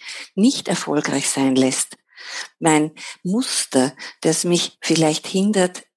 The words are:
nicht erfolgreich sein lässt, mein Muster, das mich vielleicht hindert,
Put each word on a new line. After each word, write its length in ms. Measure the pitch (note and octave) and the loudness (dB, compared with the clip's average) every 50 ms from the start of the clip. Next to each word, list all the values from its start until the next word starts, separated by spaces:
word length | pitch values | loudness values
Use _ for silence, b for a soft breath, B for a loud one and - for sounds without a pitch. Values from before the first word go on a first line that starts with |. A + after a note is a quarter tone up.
| B B B B B B B | B B B B B B B
nicht 340 | - G3 B3+ C#4+ - - - | 2 4 4 4 2 -2 -4
erfolgreich 580 | - - - - D3 D3 - - - C#3 C#3 - | -4 -4 -2 -2 -2 -2 0 0 -2 -2 -2 -2
sein 300 | - C#3 C3+ C3+ C3 C3 | 0 0 2 2 4 4
lässt, 400 | C3 C3 C3 - - - - - _ B B B B B B B B B B _ | 4 2 2 -2 -4 -6 -8 -16 _ B B B B B B B B B B _
mein 320 | D#3 E3 D#3 D3+ D3+ D#3 D#3 B B B B B - | 2 4 4 4 2 0 -4 B B B B B -4
Muster, 680 | F3+ F#3+ A#3 C4 - - - - - - C3+ B2+ C#3 B B B B B B | -2 -2 0 -2 -2 -4 -4 -4 0 2 2 2 2 B B B B B B
das 240 | - D#3+ D#3+ - - | 0 0 0 0 0
mich 320 | F3 F3 E3+ - - - _ | 0 0 0 0 -4 -8 _
vielleicht 480 | - - E3 D#3 E3 D#3 D#3 - - - | -2 0 2 2 2 2 0 -2 -6 -4
hindert, 560 | - F#3+ F#3+ G#3 G#3 G3 F3+ F3+ F3+ - - _ _ | -2 0 0 2 2 2 2 0 -2 -8 -18 _ _